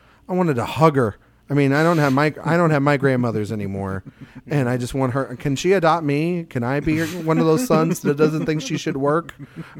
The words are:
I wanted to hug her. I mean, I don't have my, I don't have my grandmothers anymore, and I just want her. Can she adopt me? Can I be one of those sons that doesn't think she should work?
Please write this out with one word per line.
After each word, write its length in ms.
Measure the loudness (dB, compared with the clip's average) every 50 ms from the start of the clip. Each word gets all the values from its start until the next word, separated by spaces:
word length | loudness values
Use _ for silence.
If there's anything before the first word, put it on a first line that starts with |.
| _ _ _ _ _ -4
I 60 | -2
wanted 200 | 0 0 0 0
to 80 | -2 -4
hug 300 | -4 0 2 4 4 4
her. 200 | 4 2 0 -2 -6 _ _ _ _ _ -2
I 60 | 0
mean, 180 | 2 2 4
I 100 | 4 4
don't 140 | 4 4 4 2
have 140 | 2 2
my, 220 | 2 2 2 0 0 -2 -2
I 120 | 0 2
don't 140 | 2 2 2
have 120 | 2 2
my 140 | 2 2 2 2
grandmothers 520 | 2 2 2 2 0 0 -2 -2 -4 -4
anymore, 520 | -4 -6 -6 -6 -6 -6 -4 -6 -6 -8 -10 -14 -18 -20 -20 -20 -20 -20 -8 -4
and 200 | -2 0 0 0
I 80 | -2
just 160 | -2 -4 -4 -4
want 180 | -2 -2 -2 -2
her. 200 | -4 -4 -6 -8
Can 200 | -6 -4 -4 -2
she 160 | 0 2 2
adopt 320 | 2 4 4 2 2 2 0
me? 400 | 0 0 0 0 -2 -2 -4 -6
Can 180 | -6 -6 -4
I 180 | -2 -2 -2 -2
be 200 | 0 0 0 0
one 360 | -2 -4 -6 -4 -2 0 2 2
of 80 | 4
those 200 | 4 2 2 2
sons 340 | 2 2 2 2 0 -2 -2
that 160 | -2 -2 2
doesn't 300 | 2 2 2 2 0 -2
think 140 | -2 -2 -4
she 140 | -4 -6 -6
should 200 | -6 -4 -6 -4 -2
work? 360 | 0 0 0 0 -2 -6 -12 -20 -20 -16 -16 -16 -16 -16 -14